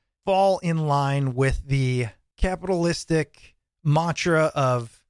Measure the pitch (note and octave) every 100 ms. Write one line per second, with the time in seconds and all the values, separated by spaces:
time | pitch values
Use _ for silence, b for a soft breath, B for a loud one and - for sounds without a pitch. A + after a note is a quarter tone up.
0 | _ _ - F#3+ G3 F#3 E3+ E3 D#3 C#3+
1 | C#3 C#3 C3+ B2 C3+ - C#3+ C#3 C3 B2+
2 | A#2 - _ _ F#3+ F#3 F#3 F#3 E3+ E3
3 | - D#3+ D3+ _ - _ _ _ D#3 D3+
4 | E3+ D#3 F3+ D#3+ D#3 D3 C3 B2 A#2+ -